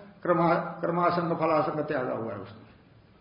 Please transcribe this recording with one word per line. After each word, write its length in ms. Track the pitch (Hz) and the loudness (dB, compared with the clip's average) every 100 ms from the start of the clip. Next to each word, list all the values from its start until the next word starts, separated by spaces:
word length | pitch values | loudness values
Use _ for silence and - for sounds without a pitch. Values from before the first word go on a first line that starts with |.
| - - | -18 -8
क्रमा-, 580 | 170 170 170 170 - - | 0 4 4 2 0 -6
कर्मासंग 560 | 170 170 175 170 170 165 | -2 2 2 2 0 0
फलासंग 480 | 160 156 147 151 147 | 2 2 2 -2 -2
त्यागा 280 | 147 127 | -2 -2
हुआ 200 | 123 113 | -4 -6
है 60 | 101 | -8
उसने, 260 | 95 - - - - - - - | -12 -16 -20 -20 -20 -20 -20 -20